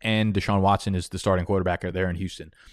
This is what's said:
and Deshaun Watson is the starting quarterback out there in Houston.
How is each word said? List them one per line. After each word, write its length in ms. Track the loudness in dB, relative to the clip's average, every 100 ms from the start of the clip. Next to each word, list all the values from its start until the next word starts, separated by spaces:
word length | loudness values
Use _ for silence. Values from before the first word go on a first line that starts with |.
and 320 | -2 2 2
Deshaun 280 | 0 2 2
Watson 340 | 4 2 0 -4
is 140 | -4
the 100 | -4
starting 260 | 0 0 2
quarterback 380 | 0 0 -2
out 100 | -4
there 160 | -2 -2
in 60 | -2
Houston. 380 | -6 -10 -18 _ -20